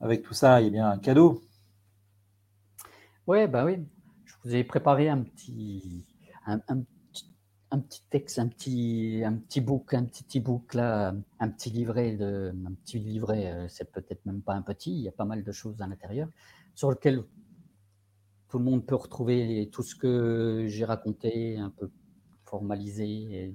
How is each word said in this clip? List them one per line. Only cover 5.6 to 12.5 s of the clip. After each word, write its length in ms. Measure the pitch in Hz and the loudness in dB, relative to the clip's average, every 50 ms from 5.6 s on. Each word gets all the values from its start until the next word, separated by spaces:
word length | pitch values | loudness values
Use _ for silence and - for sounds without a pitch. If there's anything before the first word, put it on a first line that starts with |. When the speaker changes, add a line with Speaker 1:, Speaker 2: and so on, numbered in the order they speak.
| 107 104 98 95 95 90 87 87 87 _ _ _ _ - - - - | -8 -8 -8 -10 -10 -10 -12 -12 -14 _ _ _ _ -20 -20 -12 -6
Speaker 2:
un, 140 | 104 104 107 - - | -4 -4 -4 -2 -2
un 140 | 127 131 123 - _ _ _ _ | -4 -4 -4 -6 _ _ _ _
petit, 220 | - - - - - _ _ _ _ _ _ _ | -20 -20 -20 -20 -20 _ _ _ _ _ _ _
un 80 | - 139 | -4 -4
petit 240 | - - - - - _ | -4 -4 -10 -20 -6 _
texte, 280 | - 139 143 - - 127 | -2 -2 -2 -4 -4 -2
un 80 | 117 | -2
petit, 760 | 117 - - - 135 127 120 120 117 113 113 113 110 110 110 113 | -2 -4 -6 -6 -4 -2 -2 0 0 0 -2 -2 -2 -2 -2 -2
un 100 | 110 110 | -2 -2
petit 260 | 113 - - - 143 | -4 -6 -4 -2 -2
book, 320 | 117 120 139 131 - - 139 | 0 0 0 -2 -2 -2 0
un 100 | 123 120 | 0 0
petit 340 | 117 - - - - - 131 | -2 -6 -12 -10 -6 -4 -2
e-book 360 | 110 127 120 120 - - - | 0 0 -2 -2 -4 -4 -2
là, 400 | 120 120 117 110 104 101 92 98 101 101 - _ - | 0 0 2 2 0 0 -2 -2 -4 -8 -12 _ -6
un 80 | 117 107 | -4 -4
petit 220 | 107 - - 120 | -4 -6 -8 -6
livret 420 | 107 117 117 117 107 123 120 113 | -4 -2 -2 0 0 0 0 0
de, 420 | 107 101 104 101 101 98 95 92 | -2 -2 -2 -2 -2 -4 -4 -6